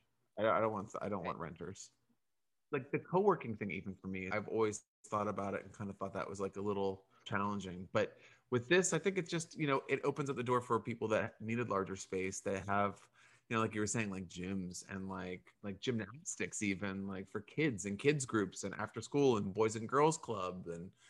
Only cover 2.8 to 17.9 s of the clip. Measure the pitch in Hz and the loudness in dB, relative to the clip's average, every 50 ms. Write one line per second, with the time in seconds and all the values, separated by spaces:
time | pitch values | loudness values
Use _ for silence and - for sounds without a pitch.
2.8 | 127 - - 147 - - 170 185 208 208 175 160 - 120 107 - 107 101 78 95 | -2 -2 -4 -4 -2 2 2 6 8 6 6 6 2 -4 -4 -4 -4 -4 -4 -4
3.8 | - 98 90 - - 95 95 95 92 92 98 107 104 - - 110 110 107 101 - | -6 -8 -8 -8 -6 -6 -4 -4 -2 -2 -2 -2 -2 0 2 2 2 2 2 -4
4.8 | - _ _ _ - - 110 104 101 107 101 98 98 98 98 - - 95 - - | -10 _ _ _ -8 -4 -2 0 0 0 -2 -2 -2 -2 -2 -4 -6 -10 -10 -8
5.8 | 107 98 98 - 98 95 95 95 - - 101 95 98 98 - 98 98 104 101 101 | -8 -8 -6 -6 -8 -6 -4 -6 -6 -6 -4 -4 -4 -4 -4 -4 -2 -2 0 0
6.8 | 98 98 95 - - _ _ _ _ - 104 98 101 104 101 101 90 92 87 90 | 0 0 -2 -4 -10 _ _ _ _ -2 0 0 2 0 0 -4 -6 -6 -8 -8
7.8 | 95 - - 107 101 - - - - - - _ _ _ - - 120 - 175 185 | -8 0 2 2 2 2 -2 -10 -20 -20 -20 _ _ _ 0 0 4 6 6 6
8.8 | 180 - 175 160 - 202 190 190 170 - 175 165 165 - - - 151 143 135 139 | 6 4 2 2 2 0 0 0 -2 -2 -2 -2 -4 -4 -4 -2 2 2 2 2
9.8 | - - 135 135 - 147 139 - 143 135 135 113 120 123 123 123 120 - 120 110 | 2 0 0 0 2 0 0 0 -2 -2 -2 0 2 4 4 4 4 2 2 2
10.8 | - 123 113 - 110 107 110 95 98 104 - - 107 110 113 117 120 101 101 95 | 2 -2 -2 -2 2 2 4 2 2 0 -4 -6 -4 -2 -2 0 0 2 2 0
11.8 | 95 85 95 95 - - 95 92 92 95 95 - - 101 98 95 90 101 101 101 | 0 0 -4 -8 -6 -4 -2 -2 -2 -2 -4 -4 -2 -2 -2 -2 0 2 2 4
12.8 | 101 101 98 - - - _ - - - - _ _ - 120 113 110 107 107 107 | 4 2 0 -6 -14 -20 _ -20 -20 -20 -20 _ _ 0 2 2 2 2 2 0
13.8 | 107 101 - 120 107 101 92 92 92 82 - 90 90 95 98 95 90 90 90 - | 0 0 0 0 0 -2 -2 -4 -6 -8 -8 -6 -4 -4 -2 -2 -4 -4 -8 -10
14.8 | - - 98 95 95 95 95 92 92 90 92 90 - - - _ - 101 95 92 | -10 -8 -8 -6 -6 -6 -6 -6 -6 -6 -8 -10 -12 -18 -18 _ -8 -8 -8 -4
15.8 | - 131 120 110 104 95 120 156 - - - - 101 - - - 107 101 98 87 | -2 -2 -2 -2 -4 -6 -10 -10 -10 -10 -6 -4 -4 -4 -2 0 0 0 0 0
16.8 | 104 98 95 98 98 98 98 95 98 - - 107 - - - - 156 156 113 92 | -2 -4 -4 -4 -4 -4 -6 -6 -8 -8 -8 -8 -8 -6 -2 0 2 2 0 0
17.8 | 98 101 | -2 -4